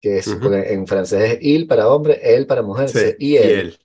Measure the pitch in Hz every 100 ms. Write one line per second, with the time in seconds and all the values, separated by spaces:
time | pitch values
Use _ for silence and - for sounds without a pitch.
0 | 107 98 92 107 107 98 98 101 92 98
1 | 90 101 110 117 147 151 165 170 110 143
2 | 151 147 123 120 135 127 107 101 135 120
3 | 95 - 143 147 110 101 90 -